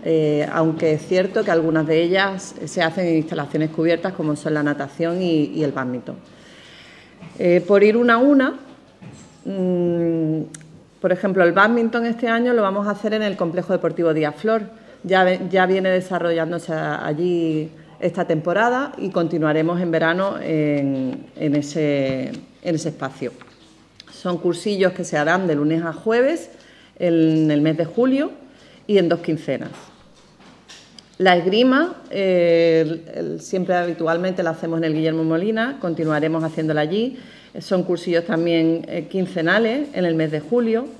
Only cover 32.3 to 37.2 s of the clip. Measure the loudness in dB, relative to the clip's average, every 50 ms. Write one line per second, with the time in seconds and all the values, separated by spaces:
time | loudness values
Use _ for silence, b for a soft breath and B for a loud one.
32.3 | 4 4 4 4 4 4 4 4 4 4 2 0 -2 -8 -10 -12 -8 -8 -6 -6
33.3 | -6 -10 -8 -6 -4 -4 -2 0 0 0 0 -2 -4 -4 -2 -2 0 0 -2 -4
34.3 | -4 -2 -4 -4 -4 -4 -6 -4 -2 -2 -2 0 0 0 0 0 0 0 -2 0
35.3 | 0 0 0 -2 -2 -2 -2 -4 -4 -6 -6 -6 -4 -2 -2 -2 0 0 0 0
36.3 | 0 -2 -2 -4 -4 -4 -2 -2 0 0 0 0 0 -2 -2 -2 -6 B